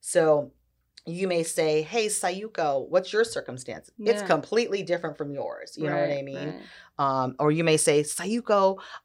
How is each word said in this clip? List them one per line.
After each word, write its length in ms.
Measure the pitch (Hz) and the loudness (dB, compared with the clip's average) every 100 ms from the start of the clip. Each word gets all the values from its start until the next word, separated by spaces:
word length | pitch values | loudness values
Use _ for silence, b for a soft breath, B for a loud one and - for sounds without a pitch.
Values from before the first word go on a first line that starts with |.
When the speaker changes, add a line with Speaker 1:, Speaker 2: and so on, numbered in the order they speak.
Speaker 1:
So 520 | - 175 160 147 - - _ _ _ _ - | -2 2 4 4 2 -10 _ _ _ _ -12
you 200 | 170 190 | -4 0
may 160 | 170 | 0
say, 380 | 165 - 156 156 | 0 0 2 2
"Hey, 260 | 156 233 214 | 0 -2 -2
Sayuko, 800 | 208 185 190 220 - 151 139 - | -2 -2 -4 -6 -4 0 0 0
what's 240 | 175 185 | 0 0
your 100 | 208 | 0
circumstance?" 640 | 226 151 - 127 127 87 - - 208 | 0 -2 -8 -10 -10 -12 -14 -4 0
It's 160 | 208 | 0
Speaker 2:
Yeah. 60 | 190 | 2
Speaker 1:
completely 560 | 156 - 220 233 202 | 0 0 0 0 -2
different 340 | 165 170 165 147 | -2 -4 -4 -6
from 140 | 143 | -8
yours. 460 | 139 - - - - | -6 -8 -10 -14 -6
You 120 | 151 | -2
know 100 | - | 0
what 120 | 143 | 0
I 60 | 143 | -2
Speaker 2:
Right, 60 | |
Speaker 1:
mean? 320 | 139 135 147 - | -6 -8 -10 -10
Speaker 2:
right. 140 | B B B - | B B B -2
Speaker 1:
Um, 360 | 139 135 127 127 | 0 0 -2 0
or 120 | 151 | 2
you 120 | 156 | 4
may 140 | 165 156 | 4 4
say, 260 | 160 147 | 4 4
"Sayuko, 760 | 151 - 185 233 220 202 190 190 B B | 2 -4 -4 -2 2 4 4 2 B B